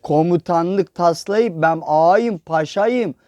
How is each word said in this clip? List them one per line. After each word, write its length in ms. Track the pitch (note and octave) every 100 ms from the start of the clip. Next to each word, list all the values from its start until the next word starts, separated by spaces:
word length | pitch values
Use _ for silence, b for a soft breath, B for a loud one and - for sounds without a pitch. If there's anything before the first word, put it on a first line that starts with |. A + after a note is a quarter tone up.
komutanlık 920 | - D3+ E3 F3 - E3+ E3+ G3 F3 -
taslayıp 680 | F3 E3 - G#3 A#3 D#3+
ben 200 | D#3+ E3 D3+
ağayım, 520 | D3+ E3 G3+ A#3 F#3
paşayım, 760 | - D#3+ D3+ - A3 B3 G#3 -